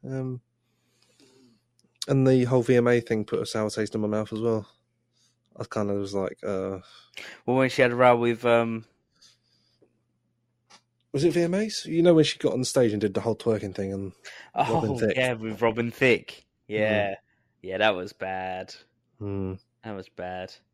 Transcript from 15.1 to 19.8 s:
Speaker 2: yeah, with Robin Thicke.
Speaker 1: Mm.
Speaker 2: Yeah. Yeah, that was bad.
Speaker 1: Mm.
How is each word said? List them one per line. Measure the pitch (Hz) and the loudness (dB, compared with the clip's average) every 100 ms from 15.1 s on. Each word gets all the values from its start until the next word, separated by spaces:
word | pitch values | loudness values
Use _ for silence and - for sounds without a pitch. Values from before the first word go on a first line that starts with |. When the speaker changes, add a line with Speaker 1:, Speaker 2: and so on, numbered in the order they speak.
| 127 | 0
Speaker 2:
yeah, | 127 | 0
with | 117 110 101 | -2 -6 -2
Robin | 117 113 117 | 0 0 -4
Thicke. | - 131 104 - | 2 4 4 0
Speaker 1:
Mm. | - _ _ _ | -20 _ _ _
Speaker 2:
Yeah. | 107 107 107 101 95 _ _ _ _ | -2 0 2 0 -6 _ _ _ _
Yeah, | 92 110 | -10 0
that | 107 92 | 2 2
was | 98 | -6
bad. | - 95 92 92 92 95 - _ _ _ _ | -8 -8 -6 -6 -8 -10 -16 _ _ _ _
Speaker 1:
Mm. | 101 98 95 95 _ _ | -8 -6 -6 -8 _ _